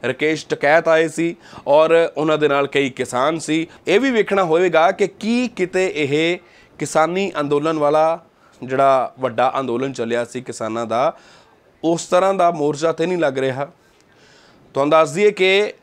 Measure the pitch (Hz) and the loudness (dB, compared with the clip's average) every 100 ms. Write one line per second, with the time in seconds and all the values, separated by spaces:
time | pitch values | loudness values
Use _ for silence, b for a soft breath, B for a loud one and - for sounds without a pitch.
0 | 123 127 151 156 - 156 143 156 165 160 | -4 -2 -2 -2 -4 -2 2 2 4 2
1 | 165 151 170 170 B B - 143 160 165 | 2 -2 -4 -4 B B 2 4 6 4
2 | 165 - 156 156 147 139 135 139 139 123 | 2 -2 0 2 2 0 0 0 -2 -4
3 | 123 123 139 160 147 156 160 B - 190 | -6 -2 -2 -2 -4 -4 -4 B 0 0
4 | 269 233 202 196 180 160 185 160 170 190 | 2 0 0 0 2 2 2 4 2 2
5 | 196 - 208 240 247 - 175 185 185 147 | -4 -4 -2 -2 -2 -4 -4 0 -2 -2
6 | 143 143 165 175 b b b _ 147 156 | -2 0 0 -2 b b b _ -4 0
7 | 160 180 196 - 147 147 156 160 147 156 | 0 0 -4 -4 -2 0 0 0 0 2
8 | 160 165 _ _ b _ 123 131 139 135 | 2 -2 _ _ b _ -6 2 4 2
9 | 117 - 127 113 127 131 131 120 135 127 | 0 -4 -6 0 0 0 -4 -4 -4 -6
10 | 113 117 117 127 127 - 113 113 117 113 | -4 -4 -4 -10 -12 -8 -6 -6 -4 0
11 | 147 - b b b b _ _ 156 170 | -2 -4 b b b b _ _ -2 -2
12 | - 180 190 196 175 165 147 147 165 160 | 0 2 2 2 0 2 -2 0 -2 -2
13 | 165 180 151 135 131 127 143 _ b b | -2 0 -2 -2 -4 -4 -8 _ b b
14 | b b b b b b _ - 143 160 | b b b b b b _ -2 2 4
15 | 156 156 208 202 185 196 208 - | 2 2 2 2 2 2 0 -6